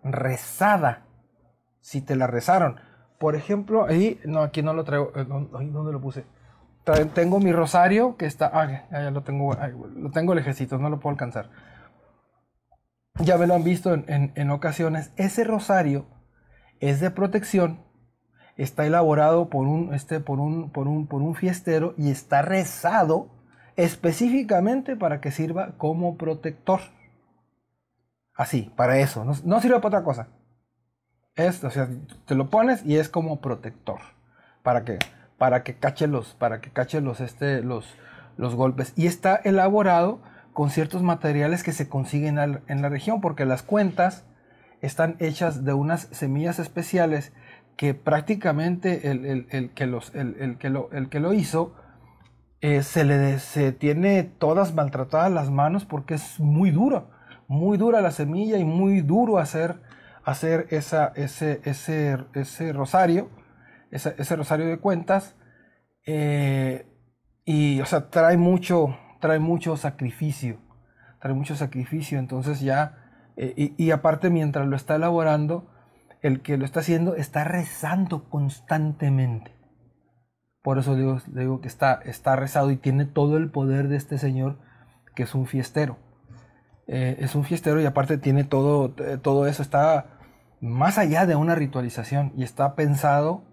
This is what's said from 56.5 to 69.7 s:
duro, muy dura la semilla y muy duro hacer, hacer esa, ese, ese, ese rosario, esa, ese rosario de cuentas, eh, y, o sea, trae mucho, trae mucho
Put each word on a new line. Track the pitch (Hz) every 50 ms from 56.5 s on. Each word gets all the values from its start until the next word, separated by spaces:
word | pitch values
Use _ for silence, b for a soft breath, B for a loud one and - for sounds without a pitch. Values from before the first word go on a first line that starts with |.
| 147 156 196 190
duro, | 143 165 233 277 285 - - B B B B B B B B
muy | - 135 147 170 196 208
dura | 180 214 233 233 220
la | 196 170
semilla | 143 - 151 143 160 185 208 220 220
y | 196 170
muy | 156 165 175 190 196 196 190
duro | 151 139 170 220 247 233 214
hacer, | 180 156 143 - 160 165 170 175 - B B B B B B B B B
hacer | - 135 - - 160 165 160 160 -
esa, | 160 151 147 - 165 156 147 - -
ese, | 147 143 135 - - 156 151 143 - -
ese, | 147 135 139 - - 156 156 151 143 135 127 131 - -
ese | 139 135 - - - 165 165 147
rosario, | 139 139 - - 185 190 170 170 185 233 - - b b b b b b b b b b b
esa, | - 139 - 151 -
ese | - 139 - 170
rosario | 156 143 - 160 156 160
de | 165 165 156
cuentas, | - 202 185 170 170 - 190 196 190 - - b b b b b b b b b b b b _ _
eh, | - 156 151 147 147 147 143 143 139 135 135 131 131 131 - - _ _ _ _ _ _ _ _ _ _ _ -
y, | - 156 151 151 147 139 135
o | 135
sea, | - 185 147 139 -
trae | - 170 160 165 180
mucho, | 175 175 175 185 175 180 - 180 170 156 135 127 B B B B B
trae | - 156 156
mucho | 156 156 165 175 165 - 170